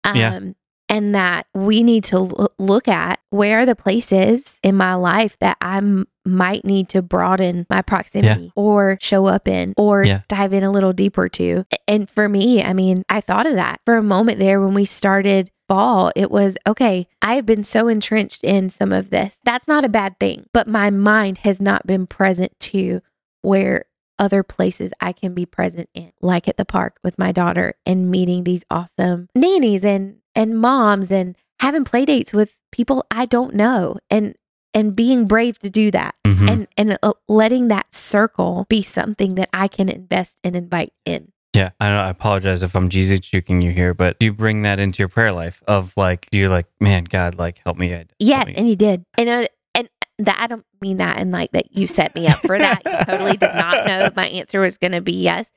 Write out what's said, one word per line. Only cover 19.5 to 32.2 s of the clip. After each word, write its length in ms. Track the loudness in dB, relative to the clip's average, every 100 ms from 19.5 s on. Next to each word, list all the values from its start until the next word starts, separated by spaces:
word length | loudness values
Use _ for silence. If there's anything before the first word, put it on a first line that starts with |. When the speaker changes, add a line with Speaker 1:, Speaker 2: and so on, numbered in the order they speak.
| -4 0
Speaker 2:
not 180 | 0
a 40 | 2
bad 320 | 0 -2 -2
thing, 240 | -4 -4 -2
but 160 | 0 0
my 220 | 0 2
mind 480 | 2 4 4 2 -2
has 240 | -2 0
not 240 | 0 0 0
been 200 | -2 -2
present 460 | -2 0 0 -4 _
to 400 | -6 -4 -2 -4 _ _ _ _
where 460 | 0 2 2 -2 -4 _ _ -4
other 240 | 0 0
places 500 | -2 -2 -2 -2 -10 -8
I 120 | -8
can 200 | -6 -8
be 140 | -6 -6
present 420 | -4 -4 -6 -14
in, 180 | -18 -20 _
like 260 | -2 0 -2
at 120 | -4
the 80 | -4
park 320 | -2 -4 _
with 160 | -8 -4
my 140 | -2
daughter 420 | 0 -2 -2 -4 -4 -4
and 240 | -2 0
meeting 340 | 0 0 -2
these 180 | -2 -4 _
awesome 580 | -8 -6 -4 -2 -4 -4
nannies 500 | 0 2 2 2 2
and, 340 | 0 -2 -4 -14 _ -2
and 200 | -2 2
moms 500 | 2 4 2 2 0
and 240 | -2 -2 -10 _ _
having 240 | -2 0
play 200 | 0 0
dates 280 | 2 0